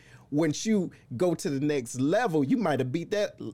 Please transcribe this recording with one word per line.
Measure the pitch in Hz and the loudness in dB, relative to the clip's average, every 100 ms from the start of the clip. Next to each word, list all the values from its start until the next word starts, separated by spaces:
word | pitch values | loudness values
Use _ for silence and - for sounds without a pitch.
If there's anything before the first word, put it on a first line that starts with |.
| - - - | -16 -20 -6
once | 147 165 143 220 | 0 0 0 0
you | 214 160 - - 123 | 0 0 -6 -10 0
go | 180 | 0
to | 165 180 | 0 -2
the | 139 | -2
next | 147 147 117 120 | 0 0 -2 -2
level, | 135 196 240 160 | 2 2 2 2
you | 135 143 | 2 2
might | 190 135 | 2 0
have | 131 | 0
beat | 156 170 | -4 -2
that, | 202 208 - 117 | -2 -2 -4 -12